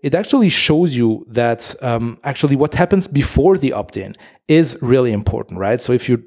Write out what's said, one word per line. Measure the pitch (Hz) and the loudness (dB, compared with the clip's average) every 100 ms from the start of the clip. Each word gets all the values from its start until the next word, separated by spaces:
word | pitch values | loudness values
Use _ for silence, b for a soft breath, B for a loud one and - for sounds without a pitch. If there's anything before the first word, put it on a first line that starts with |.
it | 143 | 0
actually | 160 214 277 208 | -2 2 2 4
shows | - - 156 175 127 | 2 2 2 2 2
you | 113 110 - | 0 0 -4
that, | 113 117 117 - - | -2 0 -2 -6 -8
um, | 127 117 117 - | -4 -4 -4 -8
actually | 143 135 147 135 | -10 -2 0 0
what | 151 | 0
happens | - 170 196 185 | 0 0 0 0
before | 143 131 - 156 190 | -2 0 2 2 2
the | 165 | 0
opt-in | - 101 - 98 - b b - | -4 -8 -10 -12 -16 b b 2
is | 156 160 - | 2 2 -2
really | 120 127 123 | 2 2 2
important, | 104 - - - 90 | 0 -2 -4 -8 -6
right? | 95 123 | -2 -2
So | - | 0
if | 123 - | -2 0
you | 117 | -2